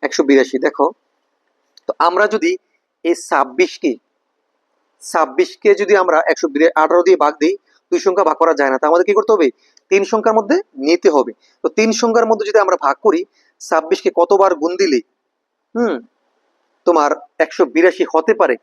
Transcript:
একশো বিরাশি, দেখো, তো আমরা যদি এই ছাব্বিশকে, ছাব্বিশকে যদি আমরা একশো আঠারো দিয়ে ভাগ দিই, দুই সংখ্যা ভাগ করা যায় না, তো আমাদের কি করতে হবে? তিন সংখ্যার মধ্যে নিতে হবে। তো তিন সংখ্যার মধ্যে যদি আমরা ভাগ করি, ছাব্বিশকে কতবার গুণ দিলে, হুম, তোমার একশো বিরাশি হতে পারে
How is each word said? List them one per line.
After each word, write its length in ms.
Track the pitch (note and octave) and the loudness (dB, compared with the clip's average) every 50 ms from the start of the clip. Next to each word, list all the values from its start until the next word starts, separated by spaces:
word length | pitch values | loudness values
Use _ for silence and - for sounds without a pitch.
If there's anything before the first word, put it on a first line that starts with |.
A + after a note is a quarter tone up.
| - | -6
একশো 200 | C#3 - - D#3+ | -8 -2 -2 0
বিরাশি, 360 | C3+ C#3 C3+ B2+ C3+ - C3 | 2 4 2 2 0 -2 -4
দেখো, 340 | C#3+ E3 - - C#3+ E3 G#3+ _ _ _ _ _ _ _ _ _ _ _ _ _ _ _ _ _ _ | -4 -4 -2 0 -2 -2 -2 _ _ _ _ _ _ _ _ _ _ _ _ _ _ _ _ _ _
তো 80 | - - _ | -10 -4 _
আমরা 280 | D#3 E3+ F3 F#3 G#3 | -2 -2 0 0 0
যদি 300 | G#3 G#3+ A3 D#3+ E3+ F3+ - _ _ _ _ _ _ _ _ _ | 0 0 -2 -2 -2 -4 -4 _ _ _ _ _ _ _ _ _
এই 120 | E4 - | -4 -4
ছাব্বিশকে, 840 | - - - - - - C3 B2+ - F#4 D#4+ - - - D#3 A#2+ - _ _ _ _ _ _ _ _ _ _ _ _ _ _ _ _ _ _ _ _ | -4 -4 -4 -2 -2 -2 -2 0 -2 -2 -2 -2 -6 -4 -4 -4 -4 _ _ _ _ _ _ _ _ _ _ _ _ _ _ _ _ _ _ _ _
ছাব্বিশকে 760 | - - - F3 D#3 C3+ C3 C#3+ F3+ - - _ _ G#3+ G3+ | -20 -8 -2 -2 -2 -2 0 -4 -4 -4 -4 _ _ 2 2
যদি 220 | G3 G#3 F3+ G#3 | 2 2 0 2
আমরা 260 | G3 F#3 F3+ E3 D#3 E3+ | 2 2 2 0 0 0
একশো 220 | - - - - D#3+ C#3 C#3+ D#3 E3+ - | 0 -2 -2 -2 -4 -2 2 2 2 2
আঠারো 280 | - D#3+ D3+ E3 F3 F3 | 2 0 2 2 2 4
দিয়ে 140 | F3 F#3 | 4 2
ভাগ 180 | F3 D3+ D3 D3+ - | 2 2 0 0 0
দিই, 160 | D3 E3 G3 G3+ _ _ _ _ _ _ | -2 -2 -2 -4 _ _ _ _ _ _
দুই 100 | - E3+ | -4 -2
সংখ্যা 240 | - G3+ F3+ F#3 G3 | -2 -2 0 0 0
ভাগ 120 | D#3+ D3+ | 0 0
করা 180 | - E3 E3 D#3+ | 0 0 0 2
যায় 160 | C#3 D3 C#3 | 0 0 0
না, 80 | C3 C3 | 0 -2
তো 80 | - | 0
আমাদের 180 | D3+ D#3+ F3 F#3 | 2 2 2 2
কি 80 | G3+ G#3 | 2 0
করতে 200 | G3 G#3+ - A3 | 0 2 0 2
হবে? 180 | G3+ E3 C3 - _ _ _ _ _ _ _ | 2 2 0 -2 _ _ _ _ _ _ _
তিন 160 | F#3 G3 G3 | 0 0 0
সংখ্যার 300 | F#3+ - A3 G#3 A3+ A3 | 0 -2 -2 0 0 0
মধ্যে 220 | A3 G#3+ G3+ C#4 F#4 G#4 _ _ | 0 0 0 -2 -2 -2 _ _
নিতে 340 | C#4 C4 D4 E4 F4 _ G3+ | -8 -2 0 0 2 _ 2
হবে। 220 | D#3 C#3+ B2+ A#2+ A2 _ _ _ _ _ _ | 2 2 0 0 -4 _ _ _ _ _ _
তো 60 | - | -6
তিন 240 | - - A3 A3 A3 | -2 0 -2 0 0
সংখ্যার 340 | - - A#3 A3+ A#3 A#3 | -2 -2 0 0 0 2
মধ্যে 200 | A3 A3+ G#3+ G#3+ | 0 0 -2 -4
যদি 120 | G3+ G#3+ A3 | -2 0 0
আমরা 180 | G3+ F#3+ F#3+ E3+ - | 2 2 -2 -2 -2
ভাগ 140 | C#3 C#3 _ _ | -4 -4 _ _
করি, 220 | A3 F3+ E3+ F#3 _ _ _ _ _ _ _ | 0 0 0 -2 _ _ _ _ _ _ _
ছাব্বিশকে 500 | - - F#3 D#3+ D#3 D#3+ F#3 - - G3+ - | -8 -2 -2 -2 0 -2 -4 -2 -2 -4 0
কতবার 400 | - E3+ E3+ G3+ G3 F#3+ F#3+ F3+ | 0 0 2 2 2 4 2 2
গুণ 220 | D3+ D3 E3+ F3+ | 0 -4 -6 -2
দিলে, 240 | F#3 G3 F3+ C#3+ A#2+ - _ _ _ _ _ _ _ _ _ _ _ _ _ _ | -2 -2 0 0 -2 -4 _ _ _ _ _ _ _ _ _ _ _ _ _ _
হুম, 240 | A3+ A#3+ A3+ E3+ B2 A#2 _ _ _ _ _ _ _ _ _ _ _ _ _ _ _ _ | -4 -2 -2 -2 -6 -8 _ _ _ _ _ _ _ _ _ _ _ _ _ _ _ _
তোমার 260 | - F3 D#3+ D3 D3 C#3+ - - _ _ _ | 2 2 2 2 2 0 -4 -8 _ _ _
একশো 260 | E3 - - - F#3 | -4 -4 0 -2 -2
বিরাশি 400 | C#3 A2+ D#3+ E3 F#3 E3+ - F3+ - - | 0 0 2 2 2 2 0 -6 -2 -2
হতে 200 | D#3+ D#3+ D#3+ A3 | -2 0 0 0
পারে 220 | G#3+ G3 C#3 B2 A2+ | 0 0 0 0 -4